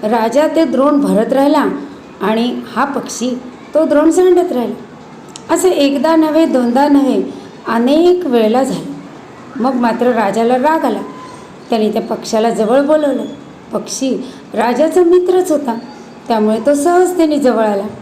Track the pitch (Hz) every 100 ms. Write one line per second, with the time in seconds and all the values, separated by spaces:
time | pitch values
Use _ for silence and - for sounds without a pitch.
0 | 214 233 226 240 302 294 311 240 277 294
1 | 190 185 233 269 277 302 220 - - -
2 | - - 196 220 240 247 - - 285 277
3 | - - 247 247 - - - 302 311 294
4 | 311 330 359 349 339 247 226 - - -
5 | - - - - - 320 370 320 285 277
6 | 302 320 311 302 330 254 240 240 285 285
7 | 269 208 - - - - - 233 240 294
8 | 349 359 339 240 214 240 269 185 - -
9 | - - - - - - 233 254 240 226
10 | 240 226 202 202 233 254 277 320 294 208
11 | - - - - - - - 233 214 220
12 | - 214 - 220 226 202 208 254 285 302
13 | 294 247 - - - - - 214 214 -
14 | 269 220 - - - 208 226 247 320 320
15 | 349 359 359 370 359 302 277 226 - -
16 | - - - 226 214 220 226 285 285 349
17 | 359 - 320 294 254 220 214 202 208 -